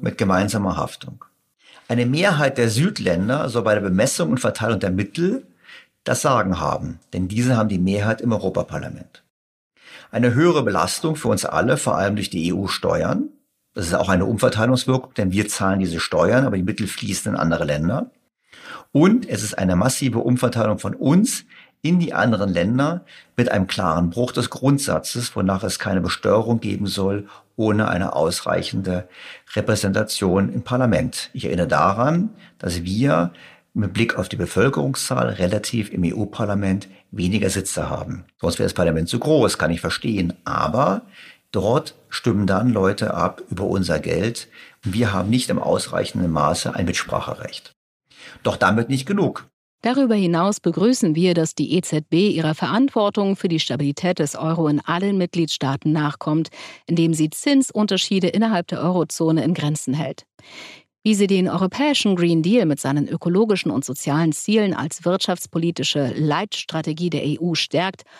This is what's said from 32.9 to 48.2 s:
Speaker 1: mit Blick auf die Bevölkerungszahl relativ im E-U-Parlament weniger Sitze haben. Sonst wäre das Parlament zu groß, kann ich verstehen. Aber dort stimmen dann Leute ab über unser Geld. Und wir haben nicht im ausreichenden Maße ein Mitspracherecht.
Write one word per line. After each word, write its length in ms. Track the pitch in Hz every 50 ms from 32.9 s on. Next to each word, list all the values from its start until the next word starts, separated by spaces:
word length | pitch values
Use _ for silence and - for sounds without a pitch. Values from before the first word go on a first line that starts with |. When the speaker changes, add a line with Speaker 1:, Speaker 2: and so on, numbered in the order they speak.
| 95 110 135 139 156 170 - 180 - - - - - - _ _ -
Speaker 1:
mit 200 | 113 104 92 92
Blick 240 | 110 117 117 - -
auf 100 | 92 -
die 80 | -
Bevölkerungszahl 920 | - 87 - - 95 113 139 - 80 71 139 131 - - - 131 127 - 117
relativ 600 | 101 95 90 90 107 104 - - - 113 101 -
im 140 | - - 85
E-U-Parlament 840 | 82 - 107 101 98 - - 113 101 101 98 98 95 95 101 - - - - _ _
weniger 380 | - - 90 90 104 107 101 95
Sitze 400 | - 98 92 - - 85 78 73
haben. 380 | 69 - - - - 90 - - _ _
Sonst 200 | - 85 - -
wäre 80 | 101
das 80 | 92 -
Parlament 340 | - 90 82 78 80 82 -
zu 100 | - 120
groß, 380 | - 147 160 143 113 95 -
kann 140 | - 92 85
ich 100 | 85 85
verstehen. 540 | - 87 - - - 117 107 98 87 85 - - _
Aber 580 | - - - - - - 123 143 180 196 233 - - - - - - - _ _ _ -
dort 420 | 101 87 107 127 156 - - - _ _ _
stimmen 360 | - - - 120 98 104 -
dann 240 | - 95 95 113 127
Leute 440 | 110 101 95 95 104 - 110 - -
ab 280 | 85 85 92 - - - -
über 140 | - - 101
unser 340 | 90 92 95 87 85 80 76
Geld. 500 | 76 82 82 82 101 117 117 - - - - - - - - _ -
Und 80 | 101 95
wir 220 | 113 117 101 101
haben 160 | 92 90 101
nicht 180 | 120 127 127 -
im 100 | - -
ausreichenden 720 | - - 90 - - - - 87 - - - 101 90 85
Maße 440 | 80 73 73 76 87 - - - -
ein 100 | 101 92
Mitspracherecht. 880 | 85 - - - - - - - - - - - - - - - - - _ _ _ _ _ _ _ _ -